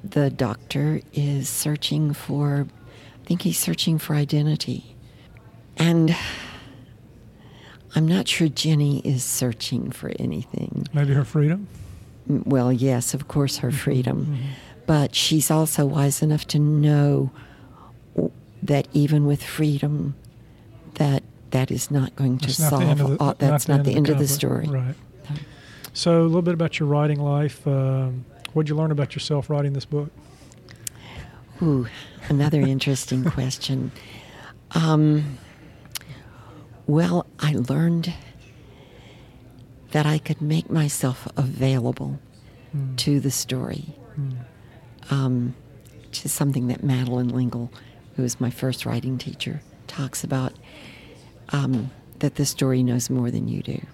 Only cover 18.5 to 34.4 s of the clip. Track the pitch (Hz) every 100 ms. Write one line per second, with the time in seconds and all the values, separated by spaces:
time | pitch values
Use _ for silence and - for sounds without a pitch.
18.5 | - - 143 - 151 147 151 147 143 -
19.5 | - 151 139 147 147 143 139 - - -
20.5 | - - - - - 147 135 - - -
21.5 | 131 131 127 - 143 131 - 135 127 147
22.5 | 139 156 143 170 147 135 143 143 - 143
23.5 | 147 - 143 139 151 147 143 143 139 135
24.5 | 127 151 135 127 - - - - 147 -
25.5 | - - - - - 175 165 165 170 175
26.5 | 170 165 - 151 147 151 147 143 143 147
27.5 | - 151 135 135 135 131 127 123 - -
28.5 | 156 151 151 156 147 139 151 - 147 -
29.5 | 147 143 139 - 147 147 - - - -
30.5 | - - - - - - - - - -
31.5 | - 165 139 117 - - - - 143 147
32.5 | 151 135 135 143 135 - 131 127 139 131
33.5 | - - 131 - - - - - -